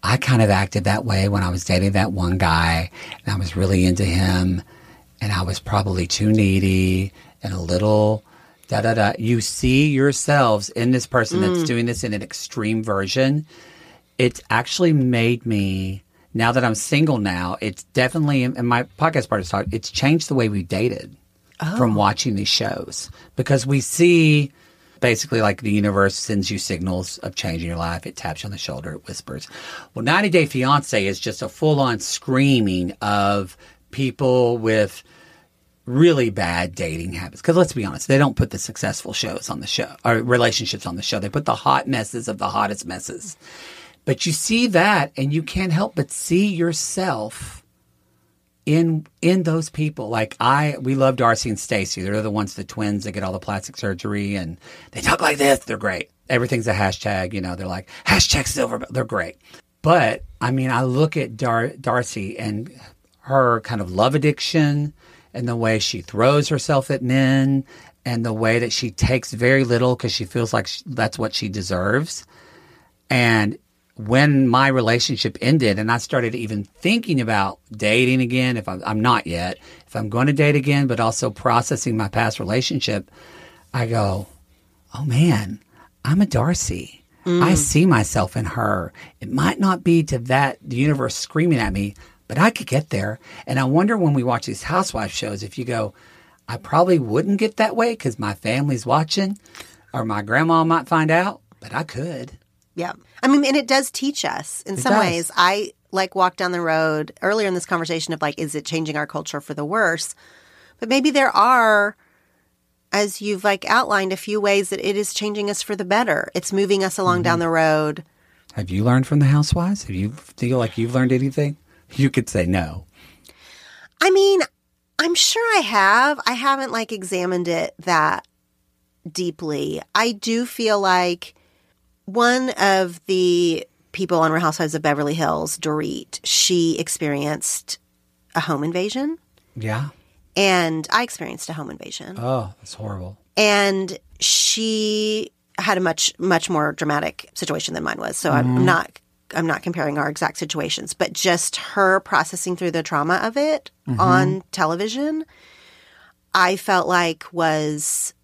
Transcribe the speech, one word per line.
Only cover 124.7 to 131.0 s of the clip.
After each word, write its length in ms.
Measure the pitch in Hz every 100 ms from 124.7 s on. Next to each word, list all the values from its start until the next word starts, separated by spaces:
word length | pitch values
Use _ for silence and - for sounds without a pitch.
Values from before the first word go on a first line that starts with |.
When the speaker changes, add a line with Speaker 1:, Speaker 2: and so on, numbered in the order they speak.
| _ _ -
Speaker 2:
I'm 160 | 330
sure 440 | 349 - 440 466 427
I 20 |
have. 580 | 233 214 196 220 269 285 -
I 60 |
haven't, 400 | 247 277 269 269
like, 180 | 226 226
examined 580 | 220 185 185 180 180 170
it 260 | 165 - -
that 460 | - 170 156 - - _ _ _ _ _ _ _ 170
deeply. 720 | 156 180 160 160 143 147 156 -
I 180 | - 233
do 340 | 208 - 226 240
feel 340 | - 226 208
like 540 | 196 180